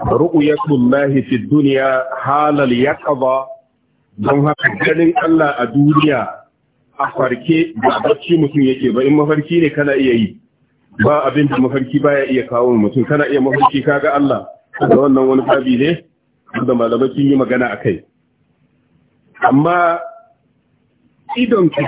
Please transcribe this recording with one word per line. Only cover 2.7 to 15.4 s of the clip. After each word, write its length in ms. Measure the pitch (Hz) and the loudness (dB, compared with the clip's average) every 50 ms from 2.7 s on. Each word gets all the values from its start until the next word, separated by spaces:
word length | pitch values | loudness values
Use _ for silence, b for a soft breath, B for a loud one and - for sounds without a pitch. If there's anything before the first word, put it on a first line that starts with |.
| 123 | 0
yaqza. 760 | 120 131 143 156 - - 156 147 127 131 131 131 135 131 - - - _ _ _ _ _ _ _ _ _ _ _ 98 | 0 0 0 -2 -2 -4 -4 -2 -2 -2 -2 -2 -2 -6 -8 -14 -20 _ _ _ _ _ _ _ _ _ _ _ -6
Don 260 | 104 - 139 143 143 | -2 0 0 2 0
haka 240 | 151 147 - - - - - - | 0 0 -2 -2 -4 -2 -2 -2
ganin 280 | - 156 165 170 165 175 180 - | 0 0 2 2 2 0 0 0
Allah 320 | 165 165 160 151 143 - | 2 2 2 2 0 0
a 100 | 120 123 | -2 -4
duniya 600 | 117 107 143 143 147 151 151 151 151 135 120 98 82 - - - _ _ _ _ _ _ _ _ _ _ - | -2 0 2 2 4 2 2 2 0 0 -2 -4 -6 -10 -16 -20 _ _ _ _ _ _ _ _ _ _ -6
a 60 | 139 131 - | -6 -6 -2
farke 580 | - 135 127 123 123 - 160 160 160 165 165 - 107 | -2 -2 -2 -2 -2 -2 0 0 0 0 -2 -4 -2
ba 220 | - - - - - | -2 -2 -2 0 0
bacci 320 | 135 147 - - - 170 | -2 -2 -2 -2 0 0
mutum 240 | 160 147 139 - 143 | 2 2 0 0 2
yake 300 | 135 131 131 131 139 123 104 | 2 2 0 0 -2 -2 0
ba, 80 | 127 | 0
in 140 | 131 139 151 | 2 2 2
mafarki 460 | 151 147 151 156 151 147 - 170 170 | 2 2 2 0 -2 -2 -2 0 0
ne 80 | 165 143 | 0 0
kana 260 | - 147 147 143 139 | 0 -2 -2 0 0
iya 180 | 135 135 127 117 | 2 2 2 2
yi. 240 | 117 107 92 - - _ _ _ _ _ _ _ _ _ _ - - - | 0 0 -2 -6 -12 _ _ _ _ _ _ _ _ _ _ -4 0 0
Ba 200 | 147 147 147 135 | 2 2 2 0
abin 220 | 135 123 147 147 | 0 0 0 0
da 80 | 135 135 | 0 0
mafarki 420 | 127 131 123 131 135 131 123 147 139 143 | 0 0 0 0 -4 -4 -2 -2 0 0
baya 220 | 147 143 139 135 | 2 2 0 0
iya 160 | 131 131 127 - | 0 -2 -2 -2
kawo 280 | - 123 120 123 123 120 | -2 -2 0 2 2 2
mutum, 300 | 110 104 101 - 131 110 | 2 0 0 0 -2 -2
kana 180 | - 147 147 147 131 | 0 0 -2 0 0
iya 80 | 143 135 | 0 0
mafarki 420 | 131 135 123 139 139 135 139 139 131 | 0 0 0 0 0 0 0 0 0
ka 140 | 156 143 143 | 0 0 0
ga 120 | 143 151 143 143 | 0 0 0 0
Allah. 260 | 143 135 120 98 - - - - _ _ - - | 0 0 -2 -4 -6 -10 -18 -20 _ _ -6 -2
Da 120 | 143 143 | 0 2
wannan 320 | - 127 139 139 131 135 131 | 4 4 4 4 4 4 4
wani 140 | 131 131 131 | 2 2 2